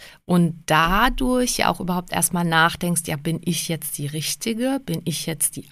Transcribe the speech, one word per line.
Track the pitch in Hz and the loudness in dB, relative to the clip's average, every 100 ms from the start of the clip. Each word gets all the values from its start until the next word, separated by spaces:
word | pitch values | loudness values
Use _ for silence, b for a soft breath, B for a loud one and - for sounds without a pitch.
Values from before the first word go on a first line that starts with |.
| B B | B B
und | - 180 170 170 - | 0 2 2 0 2
dadurch | 156 165 196 247 254 254 247 247 - | 4 4 4 2 2 0 0 0 2
ja | - | 2
auch | 175 | 2
überhaupt | 175 180 175 | -2 -4 -2
erstmal | 175 170 175 | -2 0 0
nachdenkst, | 175 160 165 - 175 170 - | 2 4 4 2 -2 -2 -2
„Ja, | 156 | -4
bin | 165 160 | -2 -2
ich | 190 165 - | -2 -2 -2
jetzt | 160 - - | -4 -6 -6
die | 143 | -6
Richtige? | 156 147 - 226 226 254 269 | -6 -6 -4 -4 -2 0 -2
Bin | 269 160 | -2 -4
ich | - 147 - | -2 -4 -4
jetzt | 147 - - | -4 -4 -6
die | - | -10